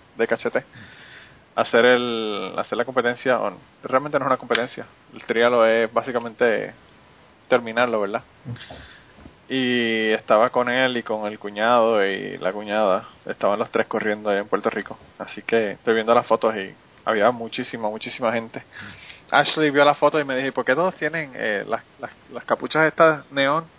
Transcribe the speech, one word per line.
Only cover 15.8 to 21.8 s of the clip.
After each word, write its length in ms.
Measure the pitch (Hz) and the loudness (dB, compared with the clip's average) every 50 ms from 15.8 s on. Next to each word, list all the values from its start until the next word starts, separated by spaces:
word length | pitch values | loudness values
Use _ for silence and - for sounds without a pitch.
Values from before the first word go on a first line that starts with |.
| - 120 110 | -2 0 0
viendo 180 | 113 107 113 120 | 0 2 2 2
las 120 | 120 120 | 2 2
fotos 300 | - 113 - - 110 110 | 2 0 2 2 0 -2
y 180 | 101 95 98 - - _ _ _ - - | -2 -6 -10 -12 -20 _ _ _ -8 -4
había 280 | - 110 104 101 117 | -2 0 2 2 2
muchísima, 580 | 123 117 113 110 - - 123 - - 117 110 104 | 2 0 -6 -10 -8 -8 -8 -8 -8 -6 -6 -6
muchísima 420 | 107 110 - 123 - - 127 113 | -6 -6 -8 -8 -6 -4 -2 -2
gente. 320 | 120 117 113 113 - - - - - - - - - - - - - - - - | -2 -2 -6 -8 -12 -16 -16 -16 -18 -18 -16 -16 -16 -18 -18 -20 -20 -18 -6 0
Ashley 400 | - 135 143 - - 160 156 147 | 2 2 2 2 0 0 0 2
vio 120 | 135 143 147 | 4 6 6
las 120 | 147 143 | 6 4
fotos 240 | - 147 147 160 156 | 4 2 2 2 2
y 40 | 143 | -2
me 100 | 135 131 | -2 -4
dijo, 120 | 127 135 131 | -4 -4 -4
"¿Y 20 | |
por 120 | - - - | -4 -2 0
qué 100 | - 131 | 0 2
todos 180 | 160 175 185 - | 2 0 -2 -2
tienen, 360 | - 156 151 160 165 151 135 123 | -4 -6 -6 -4 -6 -8 -8 -8
eh, 280 | 104 110 110 104 101 104 | -6 -4 -2 -2 -2 -4
las, 140 | 104 110 113 | -4 -6 -8